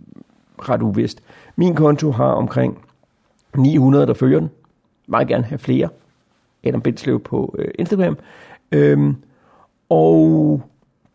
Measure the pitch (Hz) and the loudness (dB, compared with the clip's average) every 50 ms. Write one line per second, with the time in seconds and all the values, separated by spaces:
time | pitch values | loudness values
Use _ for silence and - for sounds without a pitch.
0 | - - - - - _ _ _ _ _ _ - - - 120 117 117 110 98 110 | -20 -20 -20 -20 -20 _ _ _ _ _ _ -14 -6 -4 -4 -2 -2 -2 -2 -2
1 | 120 117 - - _ _ - - - - - - 170 180 170 156 156 147 147 143 | -2 -4 -6 -12 _ _ -20 -20 -20 -12 -4 -2 -2 0 2 2 2 2 2 2
2 | 160 151 131 110 135 131 127 117 - - - 131 127 127 - - - _ _ _ | 0 -2 -2 0 0 0 0 -2 -2 -4 -2 -2 -2 -4 -4 -8 -16 _ _ _
3 | _ _ _ _ _ _ _ _ _ _ - 139 131 139 156 151 131 135 139 143 | _ _ _ _ _ _ _ _ _ _ -2 0 2 2 4 4 4 4 4 4
4 | 139 123 - - 135 131 143 160 160 151 - _ _ _ _ _ _ _ _ _ | 2 0 0 0 0 2 2 2 0 -4 -8 _ _ _ _ _ _ _ _ _
5 | _ - - 117 135 - 117 - 123 110 - - - - 127 131 151 170 - _ | _ -4 -2 -2 0 0 -2 -2 -4 -4 -8 -10 -6 -2 -2 -2 -2 -4 -6 _
6 | _ _ _ _ _ _ _ _ _ _ _ _ - 131 131 123 117 123 120 - | _ _ _ _ _ _ _ _ _ _ _ _ -6 -4 -4 -2 -2 -4 -4 -4
7 | - 131 123 120 - - - 127 131 - - - - - - - 175 170 214 190 | -4 -4 -4 -4 -4 -4 -6 -4 -4 -4 -6 -8 -8 -8 -6 -6 -4 -2 -2 0
8 | 185 170 151 - - - - - - - - - _ - - 147 143 147 147 147 | 0 -2 -2 -6 -10 -18 -20 -20 -20 -20 -20 -20 _ -4 0 2 2 4 4 2
9 | 143 143 139 131 - _ _ _ _ _ _ _ _ _ _ _ _ - 165 160 | 2 0 -2 -4 -8 _ _ _ _ _ _ _ _ _ _ _ _ -2 0 2
10 | 160 165 165 160 160 160 160 156 156 151 151 139 - - _ _ _ _ _ _ | 4 4 4 4 4 4 4 2 2 0 0 -2 -4 -10 _ _ _ _ _ _
11 | _ _ _ | _ _ _